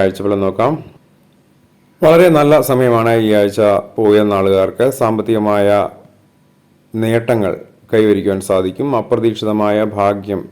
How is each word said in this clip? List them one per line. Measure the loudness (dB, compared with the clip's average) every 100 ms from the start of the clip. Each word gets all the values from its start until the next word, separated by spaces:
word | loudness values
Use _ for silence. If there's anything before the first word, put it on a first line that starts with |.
ആഴ്ചഫലം | 2 -2 -4 -2 -2
നോക്കാം. | -2 -2 -4 -10 -20 _ _ _ _ _ _ _ _ _ _
വളരെ | 4 6 4 4
നല്ല | 4 2 2
സമയമാണ് | 0 2 2 2 0 2
ഈ | 2
ആഴ്ച | 0 2 0 0 -2 -2
പൂയം | 2 2 2
നാളുകാർക്ക്. | 0 0 2 0 0 -2 0
സാമ്പത്തികമായ | -2 -2 -2 -2 0 0 2 2 0 -8 -20 _ _ _ _ _ _ _ _ -4
നേട്ടങ്ങൾ | -2 -2 -2 -2 -2 -6 -12 _ _
കൈവരിക്കുവാൻ | 0 2 2 0 -4 -2
സാധിക്കും. | -2 -2 -6 -4 -4
അപ്രതീക്ഷിതമായ | -4 -2 -2 -4 -4 -2 -2 -2 -2 -2
ഭാഗ്യം | -2 -2 -6 -8 -10